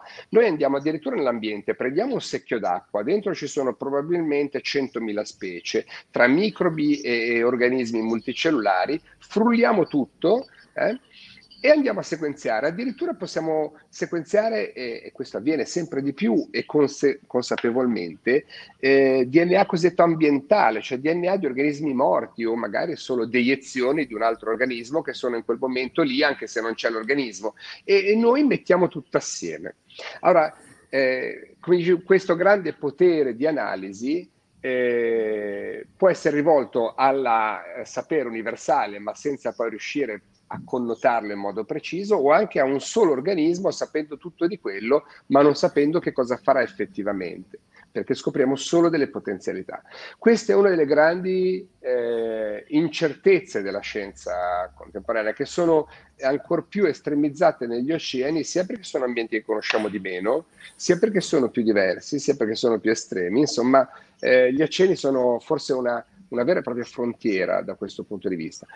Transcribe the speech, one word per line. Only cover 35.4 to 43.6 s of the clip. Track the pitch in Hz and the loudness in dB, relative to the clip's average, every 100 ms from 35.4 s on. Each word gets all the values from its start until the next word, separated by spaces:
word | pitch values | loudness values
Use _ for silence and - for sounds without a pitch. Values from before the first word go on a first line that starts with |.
| 104 101 101 101 - - | -6 -8 -8 -12 -14 2
può | 190 | 4
essere | 170 165 147 | 4 2 2
rivolto | 147 151 117 - 117 - | 4 4 4 0 0 2
alla, | 131 139 123 113 107 95 87 123 | 2 2 2 2 0 -4 -8 -12
eh, | 110 | -12
sapere | - - 160 123 | -10 -4 -2 -2
universale, | 113 110 117 - 147 107 101 | -4 -6 -6 0 0 0 -6
ma | 104 | -10
senza | 107 147 135 123 | -8 -6 -6 -6
poi | - 117 | -4 -6
riuscire | 107 - 147 127 104 _ _ - | -6 -6 -4 -4 -6 _ _ -14
a | - - | -14 -6
connotarlo | 127 120 113 131 120 107 | -4 -2 0 2 2 -2
in | 101 | -6
modo | 101 98 | -6 -6
preciso, | 107 151 - 165 202 202 | -6 -6 -6 -6 0 2
o | 139 | 6
anche | 160 214 - | 4 4 0
a | 131 | 0
un | 135 | 0
solo | - - 196 | -2 2 2
organismo | 131 147 180 156 175 | 2 0 0 2 2